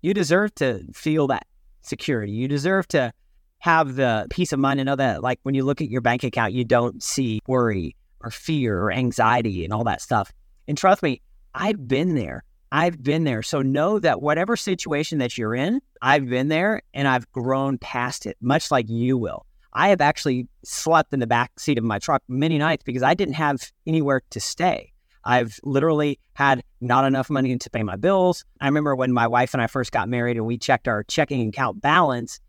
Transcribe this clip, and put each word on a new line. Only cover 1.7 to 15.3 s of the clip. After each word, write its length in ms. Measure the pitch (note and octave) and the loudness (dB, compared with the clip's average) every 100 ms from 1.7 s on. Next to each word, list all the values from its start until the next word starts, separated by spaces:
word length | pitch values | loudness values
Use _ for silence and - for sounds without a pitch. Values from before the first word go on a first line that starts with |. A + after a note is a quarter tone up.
| _ | _
security. 500 | - - - B2+ G#2 | -12 -8 -2 -2 -2
You 160 | G#2+ B2+ | -4 -2
deserve 400 | C#3+ D3+ F#3+ F3 | -2 0 0 2
to 240 | D#3 B2 - _ _ _ _ | 0 0 -6 _ _ _ _
have 380 | E3+ D#3+ D3 C3 | 2 2 2 0
the 320 | C3 A2 G2+ | 0 0 -2
peace 220 | - F3+ | -4 -2
of 80 | C#3 | 0
mind 180 | C3+ C#3 | 0 0
to 60 | |
know 120 | C3+ C3+ | -2 0
that, 240 | C3+ E2+ | 0 0
like, 200 | B2 B2+ | -2 -4
when 140 | C3+ C3+ | -2 0
you 80 | |
look 160 | C3+ C#3+ | 0 -2
at 100 | C#3+ | -2
your 100 | A#2+ | 0
bank 220 | A#2+ B2 | 0 0
account, 300 | B2+ A#2 A2 | -2 -2 -2
you 120 | B2 | 0
don't 380 | A#2 B2 A#2+ B2 | 2 2 2 -4
see 380 | - - C3 G#2+ - | -8 -4 -2 -2 -2
worry 480 | B2+ A#2 G2 D#2+ - _ _ | 0 2 0 -4 -10 _ _
or 60 | A#2 | -14
fear 480 | - - D#3 A#2+ G2 | -12 -4 -2 0 0
or 140 | G#2 | 0
anxiety 720 | F#2+ B2 - A2 B2 A#2 F#2 | 0 -2 2 2 4 0 -4
and 80 | D#2+ | -4
all 100 | G#2+ | -2
that 180 | A2+ - | -2 -4
stuff. 320 | - A2+ G2+ - _ _ - | -2 -2 -2 -10 _ _ -8
And 100 | D3+ | 0
trust 240 | F#3+ G3+ | 2 2
me, 180 | E3+ B2 _ - _ C3+ | 0 -6 _ -20 _ -6
I've 320 | F#3 G#3+ B2 | -4 -4 -2
been 260 | C3 F3+ | 0 0
there. 300 | D3+ F2 B1+ - _ _ | -2 -4 -10 -14 _ _
I've 320 | C#3+ F3 E3+ | 0 0 -2
been 220 | B2+ D#3 | -2 0
there. 180 | D#3 A2+ | 0 -2
So 200 | - D3 | -2 -2
know 360 | C3+ C#3 E3 G#3+ | 0 0 0 2
that 240 | E3+ A2 | 2 0
whatever 340 | D3 D#3 F#3+ A#3 | 0 0 0 -2
situation 600 | - F3+ - D3 D#3 D#3 | -2 -4 -2 -4 -2 -2
that 180 | B2 | -2